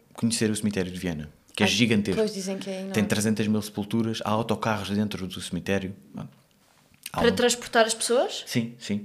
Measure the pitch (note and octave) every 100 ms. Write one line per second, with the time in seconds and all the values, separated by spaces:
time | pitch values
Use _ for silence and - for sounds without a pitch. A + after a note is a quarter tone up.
0 | _ - A#2 - G#2+ G#2 G#2 G2 F2+ F2+
1 | F2+ D2+ D2+ - _ - G2+ G2+ A2+ G#2
2 | G2+ F#2 G#3+ - F#3+ F#3+ - - - A2
3 | G2+ G#2+ A2 G#2+ G#2+ G#2+ - G#2+ G2+ A#2
4 | A2+ A2 G#2 G#2+ A2+ G#2 A#2 G#2 F#2+ G2+
5 | G#2 F2+ F#2 F#2 - F2 F2+ G2 F#2+ G2+
6 | - - - - _ _ _ _ _ _
7 | - - A#3 B3 A#3+ A#3+ - A#3 A3 -
8 | - B3 G4+ - - A#3+ - - - G#2